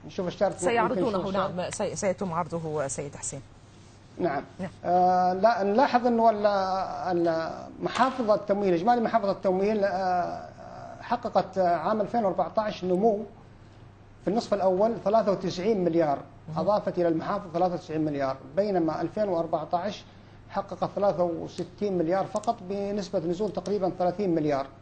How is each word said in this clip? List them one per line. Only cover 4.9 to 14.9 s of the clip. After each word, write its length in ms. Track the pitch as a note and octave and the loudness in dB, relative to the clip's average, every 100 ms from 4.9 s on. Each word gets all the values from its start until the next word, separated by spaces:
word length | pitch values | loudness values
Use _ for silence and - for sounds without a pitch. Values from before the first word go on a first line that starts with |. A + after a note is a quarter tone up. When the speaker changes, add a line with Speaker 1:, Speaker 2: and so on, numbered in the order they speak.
| F3+ F3+ F3+ F3+ | 4 4 4 2
Speaker 1:
لا، 300 | F#3 G#3+ G#3 | 4 2 4
نلاحظ 440 | G3 G#3 C#4 A#3+ A#3+ | 2 4 4 4 2
أنه 220 | A#3 A3+ | 4 4
ال-، 160 | G#3 G#3 G3+ F#3+ F#3+ F3+ - D#3+ F3 | 6 2 2 0 -2 -2 -4 -2 2
ال-، 680 | E3+ E3 D#3+ - C2 - | 2 0 -4 -8 -12 -8
محافظ 480 | F3 - B3+ C4 A3 | -6 2 2 2 2
التمويل، 420 | G#3 - G3+ G3+ | 2 2 0 2
إجمالي 280 | F3 G3 A#3+ | 2 4 2
محافظ 280 | A3 A3+ G3+ | 4 2 0
التمويل، 540 | F#3+ G3 F#3 G3 G#3+ | 0 0 2 2 2
آه، 680 | G3 F3+ F#3+ F3+ E3+ E3+ D#3 - - - - - | 0 0 0 0 0 -6 -12 -16 -18 -16 -16 -14
حققت 560 | - A#3+ A3+ G3 F#3 G3 | -4 -4 2 2 2 2
عام 440 | F3+ E3+ E3 A3 | 2 4 2 0
ألفين 240 | G3+ A#3+ G3+ | 0 2 0
وأربعتاش 580 | F3+ E3+ - G#3+ - | 2 0 0 -2 -4
نمو 420 | F3+ F3+ A3+ G3+ - - - - - - - - - - | 0 4 4 2 -4 -14 -20 -20 -20 -20 -20 -20 -20 -8
في 80 | - | -2
النصف 220 | G#3+ - | -2 0
الأول 420 | G3+ F#3+ F#3 A3 | 0 2 2 2